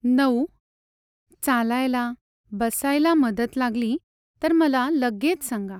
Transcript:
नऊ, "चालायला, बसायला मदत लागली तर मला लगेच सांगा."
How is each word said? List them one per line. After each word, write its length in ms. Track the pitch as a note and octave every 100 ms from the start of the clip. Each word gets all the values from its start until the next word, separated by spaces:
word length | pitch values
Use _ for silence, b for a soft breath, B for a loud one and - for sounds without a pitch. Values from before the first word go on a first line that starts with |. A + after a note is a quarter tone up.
नऊ, 400 | A#3+ B3+ C#4 A#3+ C4 _ _ _ _ _ _ _ _ _
"चालायला, 680 | - B3 A3+ A#3+ C4 B3 A#3+ A#3+ _ _ _
बसायला 640 | G3+ A#3 - C#4 C#4+ D#4
मदत 420 | E4 B3+ G3+ A#3 C4
लागली 400 | B3 A3+ A#3 C#4 _ _ _ _
तर 100 | D#4+
मला 360 | E4 D#4 C4 B3+
लगेच 540 | D#4+ B3 G#3 C4+ F#4
सांगा." 340 | - A3+ G3 F#3+